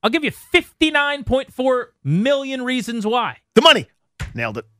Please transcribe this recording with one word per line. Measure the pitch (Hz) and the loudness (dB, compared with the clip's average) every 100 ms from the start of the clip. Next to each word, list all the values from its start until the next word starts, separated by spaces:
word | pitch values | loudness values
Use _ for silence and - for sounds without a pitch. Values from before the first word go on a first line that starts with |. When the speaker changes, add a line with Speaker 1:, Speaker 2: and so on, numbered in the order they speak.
Speaker 1:
I'll | 226 | -2
give | 311 | -2
you | 277 | -4
fifty-nine | - - 349 - - 311 294 285 285 | -8 0 0 0 -2 0 2 -2 -4
point | 233 262 262 | -2 -2 -2
four | - 262 254 - _ | -4 0 0 -4 _
million | 135 165 247 277 269 262 | -2 0 2 0 -2 -6
reasons | 247 254 226 233 214 | -4 -4 -4 -4 -2
why. | 247 208 - _ | -2 -2 -8 _
Speaker 2:
The | - | 4
money. | 320 254 120 _ _ - - | 6 4 0 _ _ -14 -12
Nailed | 120 117 110 | -6 -6 -6
it. | - | -12